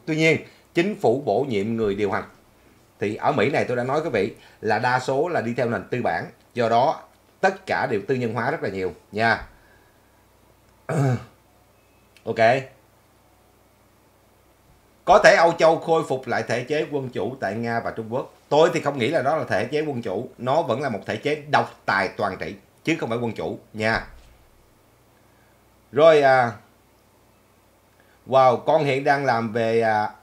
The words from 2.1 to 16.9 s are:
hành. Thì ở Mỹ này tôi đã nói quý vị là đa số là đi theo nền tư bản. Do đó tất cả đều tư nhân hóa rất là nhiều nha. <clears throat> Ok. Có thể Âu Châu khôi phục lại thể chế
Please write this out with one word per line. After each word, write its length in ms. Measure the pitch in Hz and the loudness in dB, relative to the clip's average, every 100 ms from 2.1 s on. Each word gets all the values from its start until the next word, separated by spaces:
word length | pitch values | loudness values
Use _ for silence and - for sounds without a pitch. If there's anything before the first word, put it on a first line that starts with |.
hành. 140 | 101 - - _ _ _ _ _ - | -2 -8 -18 _ _ _ _ _ -6
Thì 140 | 104 | -6
ở 180 | 110 127 | -2 -2
Mỹ 180 | 131 107 | 2 0
này 140 | 151 | 0
tôi 120 | 107 123 | -2 -4
đã 80 | |
nói 160 | 127 151 | -2 -4
quý 60 | 160 | -2
vị 220 | 110 113 - - - | -2 -2 -6 -20 -10
là 180 | 107 110 | -4 0
đa 220 | 123 127 | 0 -2
số 280 | 143 135 175 | 0 -2 0
là 120 | 139 | -2
đi 140 | 113 | -4
theo 160 | 120 117 | -4 -2
nền 140 | 101 - | -4 -4
tư 120 | 127 | -4
bản. 240 | 98 82 143 - _ | -2 -4 -8 -16 _
Do 140 | 120 113 | -4 0
đó 340 | 117 147 - - _ _ - | 2 2 -2 -12 _ _ -2
tất 260 | 190 196 - | -2 -2 -4
cả 200 | 90 123 | -2 -2
đều 100 | 104 98 | -4 -2
tư 60 | |
nhân 200 | 127 117 | -4 -2
hóa 160 | 113 123 | -4 -4
rất 120 | 160 | -4
là 60 | 131 | -6
nhiều 240 | 95 92 - _ | -6 -6 -8 _
nha. 340 | 104 113 104 - - _ _ _ _ _ _ _ _ _ _ _ _ - | -2 0 0 -4 -20 _ _ _ _ _ _ _ _ _ _ _ _ -6
<clears throat> 60 | 156 135 120 - _ _ _ _ _ _ _ _ _ | 0 0 -2 -6 _ _ _ _ _ _ _ _ _
Ok. 120 | - 113 113 135 - - _ _ _ _ _ _ _ _ _ _ _ _ _ _ _ _ _ _ _ _ _ _ | -8 2 4 4 -2 -20 _ _ _ _ _ _ _ _ _ _ _ _ _ _ _ _ _ _ _ _ _ _
Có 140 | - 208 | 4 8
thể 100 | 175 | 8
Âu 180 | 190 170 | 6 4
Châu 260 | 165 160 165 | 4 4 2
khôi 240 | 170 160 151 | 0 -2 0
phục 180 | 135 123 | -6 -4
lại 160 | 107 | -4
thể 220 | 113 117 | -2 -4
chế 220 | 131 151 156 | -2 -4 -4